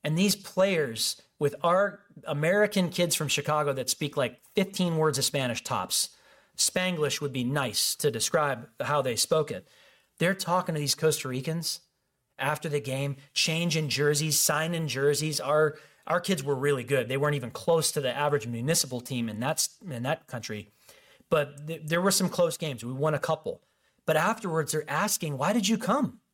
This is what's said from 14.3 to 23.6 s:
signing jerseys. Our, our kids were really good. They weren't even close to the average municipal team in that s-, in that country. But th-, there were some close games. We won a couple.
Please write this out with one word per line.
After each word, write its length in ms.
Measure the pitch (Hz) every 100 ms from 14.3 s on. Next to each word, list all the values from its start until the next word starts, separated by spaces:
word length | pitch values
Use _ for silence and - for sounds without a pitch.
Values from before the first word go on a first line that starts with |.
| 143
signing 480 | - 151 160 170 160
jerseys. 540 | 123 143 143 156 147
Our, 360 | 131 151 156 151 - _ -
our 140 | 170
kids 200 | 175 180
were 140 | 139 139
really 300 | 143 139 113
good. 240 | 139 117
They 80 | 135
weren't 180 | 147 147
even 160 | 120
close 400 | - - 165 151
to 100 | -
the 140 | 131 120
average 320 | 147 143 120
municipal 540 | 117 127 165 135 123
team 260 | - 127 117
in 140 | 104
that 160 | 127 156
s-, 200 | - - 190
in 140 | 123
that 240 | 127 160 -
country. 440 | 123 - 107 - _ - - _ _ _
But 380 | 160 143 143 151
th-, 140 | 160
there 180 | 151 170
were 100 | 190
some 180 | 190 180
close 260 | - 175 -
games. 300 | 156 123 120
We 80 |
won 200 | 131 151
a 60 | 147
couple. 420 | - 160 - 85